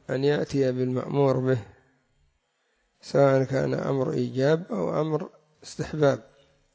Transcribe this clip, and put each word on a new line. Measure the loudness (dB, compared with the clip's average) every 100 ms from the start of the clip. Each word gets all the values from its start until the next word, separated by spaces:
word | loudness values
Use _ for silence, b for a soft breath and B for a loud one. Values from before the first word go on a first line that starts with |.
| -6
أن | 0
يأتي | 2 0 0 0 0
بالمأمور | 0 -2 -2 -2 2 2 2
به، | 0 0 -4 -20 _ _ _ _ _ _ _ _ _ _ _ _
سواء | -4 2 4 4
كان | 2 -2 -2
أمر | -2 -2 -2 -2
إيجاب | -2 -4 0 2 0 -2
أو | -4 -2 -2
أمر | -2 -4 -6 _ _ _
استحباب. | -18 -10 -8 0 2 2 -6 _ _ _ _